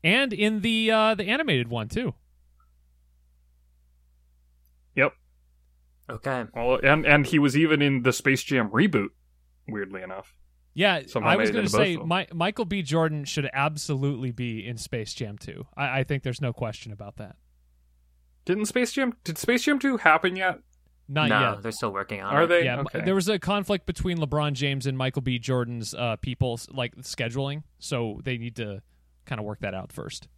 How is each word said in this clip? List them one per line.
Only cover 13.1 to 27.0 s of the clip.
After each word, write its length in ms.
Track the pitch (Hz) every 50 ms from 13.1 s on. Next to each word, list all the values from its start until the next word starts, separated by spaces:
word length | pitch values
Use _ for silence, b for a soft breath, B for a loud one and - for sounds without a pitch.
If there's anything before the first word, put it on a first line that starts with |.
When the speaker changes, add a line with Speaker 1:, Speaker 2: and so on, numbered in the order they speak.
| 156 151 139
Speaker 1:
should 260 | 135 - 156 139 135
absolutely 760 | - 135 139 151 151 151 - - 151 131 135 139 143 113 131 127
be 340 | 120 110 123 120 113 110 95
in 100 | 117 120
Space 360 | 113 - - - 120 110 104
Jam 240 | - - 127 104 101
two. 300 | 104 - - - - - - _
I, 240 | - 139 135 127 139
I 40 | 131
think 180 | - 147 139
there's 180 | - 135 120 -
no 120 | 143 123
question 400 | 117 - 127 110 107 - - 113
about 240 | 107 101 104 101 -
that. 200 | - 107 95 - _ _ _ _ _ _ _ _ _ _ _ _ _ _ _ _ _ _ _ _ _ _
Speaker 2:
Didn't 220 | - 180 208 214
Space 260 | 214 - 247 247 240
Jam, 220 | - 285 269 247 240 _ _
did 140 | - 160 -
Space 260 | - - 240 247 -
Jam 140 | 302 294 269
two 180 | - 277 254
happen 400 | 220 - 165 156 160 - 185 180
yet? 240 | 190 190 185 170 - - _ _ _ _ _ _ _ _ -
Speaker 1:
Not 220 | 139 151 151 147
Speaker 3:
No, 100 | 110 104 98 98 101
Speaker 1:
yet. 80 | 104
Speaker 3:
they're 100 | 101 113
still 200 | 107 - - 110
working 280 | 98 98 98 - 107 98
on 120 | 95 98
Speaker 2:
Are 100 | 120 143 165
Speaker 3:
it. 40 | 165
Speaker 2:
they? 160 | 175 170 165
Speaker 1:
Yeah, 160 | 131 123 131
Speaker 2:
Okay. 200 | 139 147 - 160 165
Speaker 1:
there 100 | 175 190
was 140 | 196 175 190
a 100 | 214 185
conflict 480 | - 175 202 202 190 - 202 185 _
between 320 | - 175 - - 185 175 170
LeBron 340 | 156 139 131 151 151 147
James 340 | 143 123 143 143 139 139 123
and 100 | 139 131
Michael 260 | 131 131 131 127 151
B. 160 | 127 131 127 120
Jordan's, 560 | 117 - 131 127 120 117 120 117 113 101 -
uh, 220 | - 120 120 110
people, 380 | 104 - 127 120 _ 135 127 117
s-, 140 | 113 - -
like, 240 | - 135 123 - -
scheduling, 680 | -